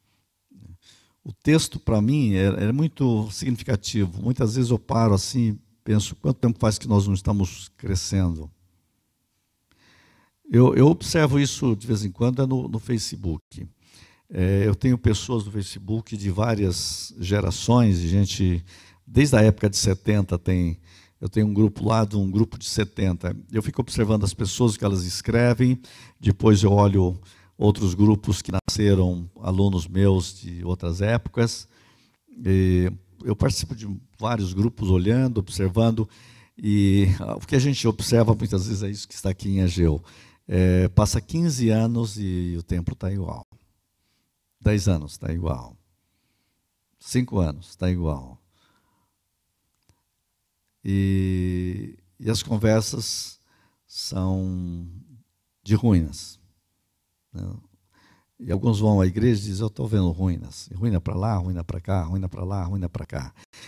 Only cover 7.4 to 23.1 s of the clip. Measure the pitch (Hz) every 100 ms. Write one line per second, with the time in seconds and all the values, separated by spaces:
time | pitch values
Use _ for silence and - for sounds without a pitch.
7.4 | 92 - - - 95 92 - 98 90 80
8.4 | 78 _ _ _ _ _ _ _ _ _
9.4 | _ _ _ _ _ _ _ _ _ _
10.4 | 311 120 127 - 143 170 - 165 147 143
11.4 | 139 - 131 104 117 104 104 87 117 127
12.4 | 131 131 127 113 - 117 - 104 90 78
13.4 | _ - - _ _ - - _ - -
14.4 | 92 98 104 98 131 123 120 104 - 120
15.4 | 101 104 95 104 95 110 - 110 101 90
16.4 | 113 107 98 98 - - - - 90 104
17.4 | 92 - - 123 113 87 85 95 98 -
18.4 | 92 87 - - - _ - 127 143 113
19.4 | 107 104 104 98 104 95 - 104 95 87
20.4 | - 92 85 82 - - _ - 98 107
21.4 | 107 101 107 98 107 113 104 104 95 101
22.4 | 113 - - - 101 - 95